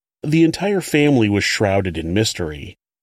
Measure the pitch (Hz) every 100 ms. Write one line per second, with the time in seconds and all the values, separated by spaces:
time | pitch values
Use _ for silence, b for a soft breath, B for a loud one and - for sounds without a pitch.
0 | _ _ 151 160 160 - 196 202 - 151
1 | 147 135 107 101 - - 104 98 92 80
2 | 82 95 110 - 82 73 78 - _ _